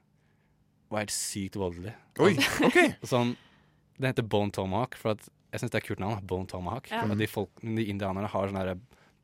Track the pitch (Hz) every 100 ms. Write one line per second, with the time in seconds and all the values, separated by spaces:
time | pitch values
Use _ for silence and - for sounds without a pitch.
0 | _ _ _ _ _ _ _ _ _ 107
1 | 104 - - 104 95 104 92 87 98 -
2 | _ - 170 196 277 - - 349 311 -
3 | - 123 120 123 - _ _ _ _ -
4 | 131 131 110 104 101 - 95 98 127 -
5 | 113 104 - _ _ 110 120 - - 104
6 | 95 110 95 92 92 92 87 - - 226
7 | 110 104 110 110 98 - 113 113 107 98
8 | 101 95 101 101 98 98 92 92 - -
9 | _ _